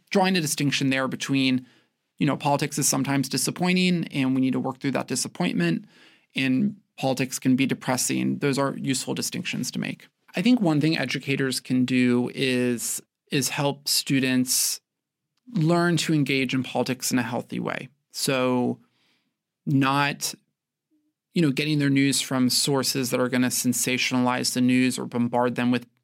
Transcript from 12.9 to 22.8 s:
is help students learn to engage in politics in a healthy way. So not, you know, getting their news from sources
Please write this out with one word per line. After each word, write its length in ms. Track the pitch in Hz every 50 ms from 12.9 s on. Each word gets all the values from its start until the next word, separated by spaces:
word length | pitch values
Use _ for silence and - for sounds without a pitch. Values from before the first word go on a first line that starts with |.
| - - - _ _ _ _ -
is 180 | - 143 127 -
help 380 | - - 143 143 135 - - -
students 920 | - - - - 143 135 131 131 127 127 127 127 - - - - - - _ _ _ _ _ _ _ _ _ _ _ _ _ 254 240
learn 420 | 190 151 160 175 170 170 175 170 151
to 160 | - - 160
engage 400 | 151 139 143 139 135 131 127 131
in 100 | 131 123
politics 480 | - - 123 123 131 127 127 - -
in 80 | 131 127
a 40 | 120
healthy 360 | 117 123 117 117 - 120 120
way. 300 | 117 - - - - - _ _ _ _ - -
So 640 | - - 135 127 127 127 127 123 123 123 123 - _ _ _ _ _ _ _ _ _ _ _ _ _ _ _ _ - 160
not, 680 | 147 135 139 135 139 143 143 143 143 - - - - - _ _ _ _ _ _ _ _ _ _ _ _ _ _ _ _ _ _ -
you 80 | 180 165
know, 80 | 143
getting 260 | 127 151 147 151 156 147
their 140 | 139 143
news 280 | 135 139 139 139 131 -
from 300 | - - 139 131 127 123
sources 640 | - - - 151 143 135